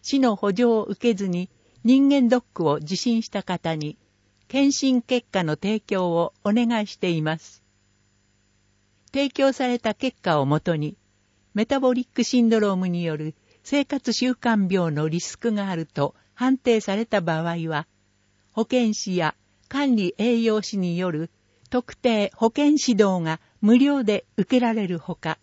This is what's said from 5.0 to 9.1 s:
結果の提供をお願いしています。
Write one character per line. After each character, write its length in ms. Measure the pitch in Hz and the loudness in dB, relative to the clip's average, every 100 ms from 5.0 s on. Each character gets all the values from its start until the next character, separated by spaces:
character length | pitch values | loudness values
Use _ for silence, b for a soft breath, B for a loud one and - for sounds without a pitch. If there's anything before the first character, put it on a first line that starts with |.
結 240 | - 247 _ | 0 -4 _
果 120 | 190 | -2
の 120 | 160 | -2
提 260 | 156 196 214 | -2 -2 -4
供 300 | - 190 180 | -2 -2 0
を 220 | 170 170 _ | 0 -2 _
お 80 | 208 | -2
願 280 | 220 233 233 | 0 0 -2
い 40 | 208 | -4
し 100 | - | -4
て 140 | 185 | -2
い 100 | 165 | 0
ま 180 | 156 160 | -2 -4
す。 240 | - _ _ _ _ _ _ _ _ _ _ _ _ _ _ _ _ | -10 _ _ _ _ _ _ _ _ _ _ _ _ _ _ _ _